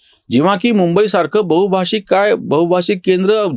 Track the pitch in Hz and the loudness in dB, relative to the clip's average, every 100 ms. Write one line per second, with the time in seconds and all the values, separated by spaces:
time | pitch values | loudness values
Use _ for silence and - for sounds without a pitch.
0 | _ _ - 117 175 202 240 214 175 180 | _ _ -2 0 2 0 0 2 2 2
1 | 214 190 151 208 180 165 196 185 185 214 | 2 0 0 -2 0 0 0 -2 -2 -4
2 | - 190 208 - - 143 170 180 180 196 | -2 0 0 -2 -2 -2 0 0 -2 -2
3 | 185 185 190 220 202 | -2 0 0 0 -2